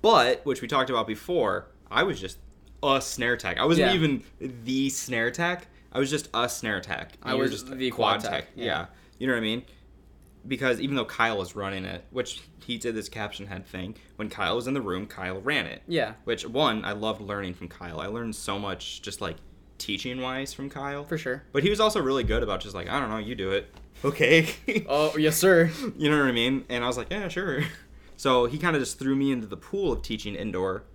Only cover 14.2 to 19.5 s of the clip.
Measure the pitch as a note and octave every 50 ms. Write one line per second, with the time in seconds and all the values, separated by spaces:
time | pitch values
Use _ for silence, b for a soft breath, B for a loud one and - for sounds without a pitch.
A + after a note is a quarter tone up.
14.2 | G#2+ G#2 - - G2 E2 G2+ A#2+ A#2 B2+ C#3 C#3+ A#2 G2 F2+ F#2 G#2 G#2 - -
15.2 | F#2+ F2+ F#2+ F#2+ G2+ B2+ D3+ C3+ F#2 C#2+ A#1 - - - E3+ D#3+ B2 G#2+ A2+ -
16.2 | - - A#2 G#2+ - - A2+ C3 D#3 C3 A2 G#2+ - F#2+ G2+ G#2 G#2+ A2 G#2+ -
17.2 | G#2 G2 G2+ G2+ G2 F2+ F2 F2 F2+ E2+ - - - E2+ E2 D#2 F2+ G2 G#2+ A#2
18.2 | A#2 A2+ G#2+ - - - G2 G2+ G#2 G2 F#2 F2+ - - - - - G#2+ F#2+ -
19.2 | G#2 F2 D#2+ - - -